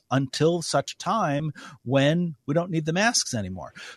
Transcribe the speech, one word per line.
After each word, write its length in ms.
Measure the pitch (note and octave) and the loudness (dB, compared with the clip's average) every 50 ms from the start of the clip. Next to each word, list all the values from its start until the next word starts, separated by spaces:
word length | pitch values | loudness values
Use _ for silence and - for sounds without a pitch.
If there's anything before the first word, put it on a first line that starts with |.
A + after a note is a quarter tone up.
| - _ | -4 _
until 500 | C3 C3+ C#3 C3 - - D3 E3 F3 E3+ | 0 0 0 0 0 2 2 4 4 2
such 380 | D#3+ - - C#3 - - - - | -2 0 0 -2 -2 -2 -8 -8
time 540 | - E3+ G#3 A3+ F#3+ D3+ C#3 C#3+ D#3 D3+ - - - - C#3 - | -4 -2 -2 0 0 0 0 -2 -2 -4 -6 -8 -14 -18 -20 -12
when 520 | _ A#2+ C3 C3+ C#3 D3 D#3+ F3 F3 E3+ D3 - _ | _ 2 4 4 6 6 4 4 0 -2 -4 -6 _
we 80 | - | -2
don't 180 | C#3+ E3+ F3 F#3+ | 0 0 0 0
need 140 | D#3+ D#3+ D3+ | -2 -2 0
the 80 | D#3+ | 0
masks 400 | E3 F#3 G#3+ A#3+ B3 - - - | 0 2 2 2 2 2 0 0
anymore. 400 | - A2 G2 F#2 F#2 F2+ C2+ - - - - - - | -4 -4 -4 -4 -6 -8 -12 -14 -16 -16 -18 -18 -12